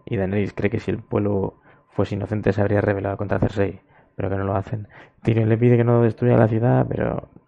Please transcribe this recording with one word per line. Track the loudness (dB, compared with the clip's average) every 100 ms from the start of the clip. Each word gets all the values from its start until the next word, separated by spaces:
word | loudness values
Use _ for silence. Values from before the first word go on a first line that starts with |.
| -6
y | -4
Daenerys | -2 -2 -2
cree | -2 -4
que | -2
si | -4
el | -6
pueblo | -4 -2 -2 -2 -4 -8 _ _ _
fuese | -4 -4 -4
inocente | -4 -4 -2
se | 0
habría | 2 2
rebelado | 0 -2 -4 -6
contra | -4 -2
Cersei, | -2 0 -4 -4 _ _ _ -8
pero | -4
que | -4
no |
lo | -2 -2
hacen. | -4 -8 -10 -18 -20 _
Tyrion | -2 2 2
le | 4
pide | 4 4
que |
no | 4 4
destruya | 2 2 2 4
la | 4
ciudad, | 2 2 2 0
pero | -2 -2 -4 -10 -16